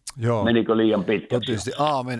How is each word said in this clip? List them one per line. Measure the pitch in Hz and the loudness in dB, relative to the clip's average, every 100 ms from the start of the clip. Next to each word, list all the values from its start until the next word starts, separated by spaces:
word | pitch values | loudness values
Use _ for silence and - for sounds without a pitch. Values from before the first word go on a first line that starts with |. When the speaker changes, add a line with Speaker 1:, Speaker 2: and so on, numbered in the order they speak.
| - 127 | -14 -4
Speaker 1:
joo. | 117 113 | -2 2
Speaker 2:
Menikö | 110 117 107 113 | 2 2 2 2
liian | 110 107 | 4 2
pitkäksi? | 95 104 - 123 | 0 -2 0 -4
Speaker 1:
No | 120 | -2
tietysti, | 107 90 - | -4 -4 -2
aamen, | 151 139 127 | 0 0 -4